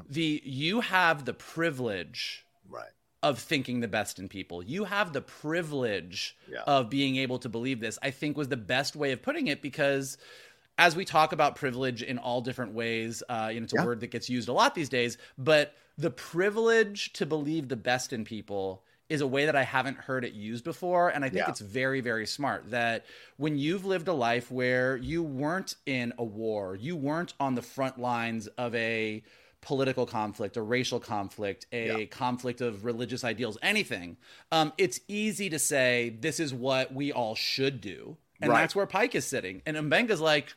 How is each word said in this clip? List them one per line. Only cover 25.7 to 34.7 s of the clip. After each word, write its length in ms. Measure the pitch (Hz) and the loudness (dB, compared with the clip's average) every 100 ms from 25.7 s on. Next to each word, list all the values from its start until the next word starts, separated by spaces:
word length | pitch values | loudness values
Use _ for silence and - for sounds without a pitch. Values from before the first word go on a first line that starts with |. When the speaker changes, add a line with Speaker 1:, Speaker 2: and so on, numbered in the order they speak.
| - - | -8 -4
Speaker 1:
in 260 | 131 120 - | -2 -2 -4
a 40 | |
war, 520 | 117 104 110 107 95 95 | -6 -4 -2 -2 -4 -6
you 200 | 123 175 | -6 -4
weren't 380 | 139 156 151 - | -2 -2 -4 -2
on 140 | 139 123 | 0 0
the 60 | |
front 360 | - - 131 123 | -4 -4 -4 -2
lines 460 | 123 120 117 113 107 | -2 0 0 -2 -6
of 260 | - 123 117 | -4 -2 0
a 480 | 113 113 110 107 - - - _ | 2 2 0 -4 -10 -20 -20 _
political 440 | - 139 135 131 120 | -2 2 2 2 0
conflict, 500 | 120 107 98 104 120 | 0 -2 -2 -4 -2
a 60 | |
racial 380 | 107 123 127 123 | 0 2 2 -2
conflict, 640 | - 107 101 - 101 95 - | -2 -4 -4 -4 -4 -4 -6
a 280 | 120 113 110 | -4 -2 -2
Speaker 2:
Yeah. 40 | 104 | -4
Speaker 1:
conflict 560 | - 127 123 127 120 | -2 -2 0 -2 -2
of 240 | 123 101 110 | -4 -2 -4
religious 400 | 117 120 123 120 | -4 -4 -4 -2
ideals, 320 | 110 120 104 | -2 -4 -2
anything, 540 | 180 208 185 107 87 - - - - | 0 0 0 -4 -6 -12 -18 -20 0
um, 180 | 160 156 | 2 2